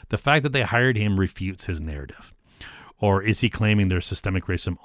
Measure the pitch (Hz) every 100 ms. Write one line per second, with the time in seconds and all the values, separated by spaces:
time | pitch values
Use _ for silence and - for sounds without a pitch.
0 | - 107 139 151 139 131 104 120 127 110
1 | 104 95 92 - 95 92 - 80 78 73
2 | 69 - - - _ - - - - _
3 | 104 98 107 104 113 - 107 104 95 90
4 | - - 101 92 - 90 95 87